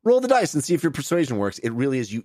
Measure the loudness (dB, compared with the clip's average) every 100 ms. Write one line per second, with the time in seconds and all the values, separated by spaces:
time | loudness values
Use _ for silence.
0 | 2 4 4 2 2 -2 -2 0 0 -4
1 | -2 0 0 0 -2 -4 -6 -2 -2 -2
2 | -4 -8